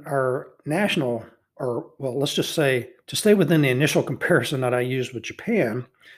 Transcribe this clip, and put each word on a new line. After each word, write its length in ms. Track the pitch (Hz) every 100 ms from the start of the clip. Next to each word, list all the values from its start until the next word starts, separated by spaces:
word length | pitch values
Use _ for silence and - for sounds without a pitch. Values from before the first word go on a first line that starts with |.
| -
our 420 | 139 131 131 - _ 143
national, 580 | 160 208 185 127 120 - _ _
or, 380 | _ 131 120 - _
well, 200 | 135 123
let's 160 | 139
just 180 | 170 147
say, 380 | - 143 127 113 - -
to 80 |
stay 180 | - 214
within 300 | 208 151 165
the 60 | 143
initial 340 | 123 151 165
comparison 580 | 135 131 - 165 123 135
that 120 | 127
I 60 | 123
used 320 | 123 131 123
with 100 | 117
Japan, 640 | - - - 226 123 120 127 _ -